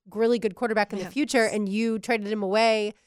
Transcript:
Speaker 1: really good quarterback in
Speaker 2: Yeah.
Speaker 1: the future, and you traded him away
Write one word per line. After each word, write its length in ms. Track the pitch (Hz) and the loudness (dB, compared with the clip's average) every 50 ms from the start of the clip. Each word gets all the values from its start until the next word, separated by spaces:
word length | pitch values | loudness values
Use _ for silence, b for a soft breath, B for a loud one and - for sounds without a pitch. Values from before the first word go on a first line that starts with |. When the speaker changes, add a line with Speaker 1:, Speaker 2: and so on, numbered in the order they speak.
| _ 190 - | _ -12 -2
Speaker 1:
really 240 | 208 226 226 240 233 | 0 2 2 2 2
good 160 | 185 220 180 | 0 -2 -4
quarterback 380 | - 254 226 220 220 208 202 - | -4 -4 -2 0 0 -2 -2 -4
in 80 | 196 | -6
Speaker 2:
Yeah. 60 | 185 | -8
Speaker 1:
the 40 | 180 | -6
future, 340 | 170 262 302 233 - 254 226 | -4 -4 -2 0 2 2 2
and 240 | 220 - 214 214 196 | 2 0 -2 -2 -2
you 300 | 190 214 226 226 220 220 | -2 -2 0 0 -2 -2
traded 300 | 214 - 247 220 208 202 | -2 -2 -2 -2 -2 -4
him 160 | 214 214 202 | -4 -4 -2
away 480 | 190 196 214 226 226 220 220 214 208 - - _ | 0 2 2 4 4 4 2 0 -4 -6 -10 _